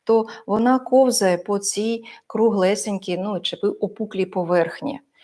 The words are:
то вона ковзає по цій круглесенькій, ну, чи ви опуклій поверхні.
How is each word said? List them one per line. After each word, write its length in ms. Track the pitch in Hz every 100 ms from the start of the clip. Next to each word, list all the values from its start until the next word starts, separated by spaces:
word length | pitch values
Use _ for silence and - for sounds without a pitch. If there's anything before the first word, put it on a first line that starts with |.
то 220 | - 226 226 - -
вона 320 | 208 233 254
ковзає 600 | 254 262 262 233 190 175
по 200 | 180 202
цій 460 | 202 - 220 233 226 - -
круглесенькій, 920 | 220 226 202 185 208 - 196 185 180
ну, 220 | 202 190
чи 180 | 180 -
ви 60 | 202
опуклій 580 | - 196 - 214 190 185
поверхні. 760 | 190 170 180 165 - 277 - - _